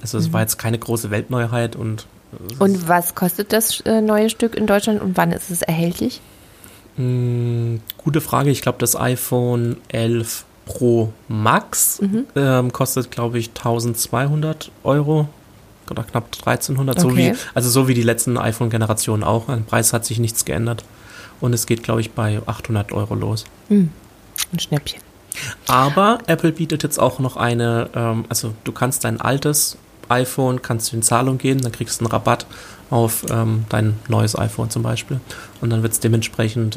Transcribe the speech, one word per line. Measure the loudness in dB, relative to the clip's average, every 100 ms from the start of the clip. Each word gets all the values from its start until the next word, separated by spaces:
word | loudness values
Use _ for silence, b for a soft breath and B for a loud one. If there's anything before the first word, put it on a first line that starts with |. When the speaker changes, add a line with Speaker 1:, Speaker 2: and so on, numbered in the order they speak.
Speaker 1:
Also | -4 -2
es | 0
Speaker 2:
Mhm. |
Speaker 1:
war | 0
jetzt | 0 -2
keine | -2 -2
große | -2 -2 -2
Weltneuheit | -4 -2 -2 0 0 -2 -4
und | -6 -6 -10 -20 -20 -16 -8
es | 0
Speaker 2:
Und | 2 2 2
was | 2 0
kostet | 0 -2 0 0
das, | 2 2 -2
äh, | 2 2
neue | 4 4 2
Stück | 2 -2
in | 0 2
Deutschland | 2 2 0
und | 0 0
wann | 2
ist | 0 -4
es | -4
erhältlich? | -2 0 0 0 -4 -4 -16 B B B B B B -4
Speaker 1:
Mm, | 0 0 0 0 0 0 -2 -4 -8 -6
gute | -2 0
Frage. | 0 0 2
Ich | 2
glaub, | 0 0
das | 0 0
iPhone | 0 -2 0 0 2 0 0 -4 -6
elf | -2 0 0 -2 -8 -14 -20
Pro | -12 0 2 4 2 -4 -6
Max, | 0 2 2 0 -2 -2 0
Speaker 2:
Mhm. | 0 0 -2
Speaker 1:
ähm, | 0 2 4 2
kostet, | 0 -2 -2 -4
glaub | -2 -2
ich, | -2 -4
tausendzweihundert | -4 -2 0 0 -2 -2 0 0 0 0 -4 -10 -4
Euro | 2 2 4 2 0 -6 -20 -20 -20 -18 -10
oder | -8
knapp | -4 -4 -6
dreizehnhundert, | -6 -2 -2 -2 -2 0 2
so | 4
Speaker 2:
Okay. | 4 4
Speaker 1:
wie, | 2 B
also | -2 2
so | 4 4
wie |
die | 4
letzten | 4 2 0 0
iPhone-Generationen | 0 0 0 0 0 0 0 0
auch. | 2 0 0
Am | -4
Preis | 0 0 2
hat | 0 -2
sich | -2
nichts | -2 -2 -2
geändert. | -2 -2 -4 -10 B B B B B
Und | 0
es | 0 0
geht, | -2
glaub | 0 0
ich, | -2
bei | -2 -2 -2 -4
achthundert | -6 -2 -2 -2
Euro | -4 -2
los. | -2 -2 -4 -6 -10 2
Speaker 2:
Hm. | 4 4 0 -20 -20 -12 -10 -6
Ein | -4
Schnäppchen. | -2 -2 -4 -12 -16 -18 -12 B -10 B 0
Speaker 1:
Aber | 4 4 4 4 4 2
Apple | 2 2
bietet | 0 -2 -2
jetzt | -2 2
auch | 2 2
noch | -2 0
eine, | 0 2 2 0 -2
ähm, | -2 -2 -2 -2
also | -4 -4 -8
du | -8
kannst | -2 -2 0
dein | -2 -2
altes | 0 0 0 0 -2 -6 -18 -10 0
iPhone, | 0 0 0 0 0
kannst | -2 -2 -2
du | -2
in |
Zahlung | 2 2 2 2
geben, | 2 2
dann | 0
kriegst | -4 -6 -2
du |
einen | 0
Rabatt | 0 2 0 -2 B B B B
auf, | 2 2 0 -2
ähm, | 0 0 0 0
dein | 0 2 0 0
neues | 2 2 0
iPhone | -2 -2 -4
zum | -2
Beispiel. | -2 -4 -4 -8 -8 B B B
Und | 0
dann | 2
wird's | 0 0
dementsprechend, | 2 2 0 -2 -2 0 -2